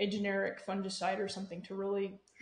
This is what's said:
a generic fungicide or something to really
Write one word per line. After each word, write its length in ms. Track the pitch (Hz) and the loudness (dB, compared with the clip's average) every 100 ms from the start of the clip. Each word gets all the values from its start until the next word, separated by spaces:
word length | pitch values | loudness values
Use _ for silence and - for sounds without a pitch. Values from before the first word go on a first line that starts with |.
a 40 | 202 | 2
generic 560 | 208 202 196 196 - - | 4 2 2 2 -2 -4
fungicide 540 | 196 190 - 180 196 | -2 -2 0 0 2
or 80 | 196 | 0
something 340 | 190 190 175 | -2 -6 -8
to 120 | - 196 | -6 -4
really 440 | 196 202 196 196 _ - | 0 0 0 -4 _ 0